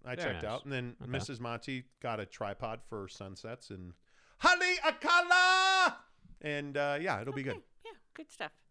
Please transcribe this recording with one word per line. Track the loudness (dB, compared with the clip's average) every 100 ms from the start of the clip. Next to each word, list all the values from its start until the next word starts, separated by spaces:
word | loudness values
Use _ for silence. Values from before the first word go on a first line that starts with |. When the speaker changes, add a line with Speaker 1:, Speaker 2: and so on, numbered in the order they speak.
| -10
Speaker 1:
I | -6
Speaker 2:
Very | -4
Speaker 1:
checked | -4
Speaker 2:
nice. | -6
Speaker 1:
out, | -6
and | -6
then | -6 -6 -8
Speaker 2:
Okay. | -6
Speaker 1:
Missus | -6 -6 -8
Monty | -6 -8 -8 -10 -10 _
got | -6 -4
a |
tripod | -6 -6 -6 -6 -8 -8 -10
for | -10 -10
sunsets | -12 -14 -12 -12 -14 -12
and | -14 -14 -18 _ _ _ _
Haleakala! | 4 4 2 2 0 0 4 4 6 6 8 6 6 6 4 2 -10 _ -20 -12
And, | -6 -6 -4 -2
uh, | 0 0
yeah, | -2 -2
it'll | -4
be | -4
Speaker 3:
Okay. | -4
Speaker 1:
good. | -6 -10 _
Speaker 3:
Yeah, | -20 -20 _
good | -18 -18
stuff. | -12 -12 -12 _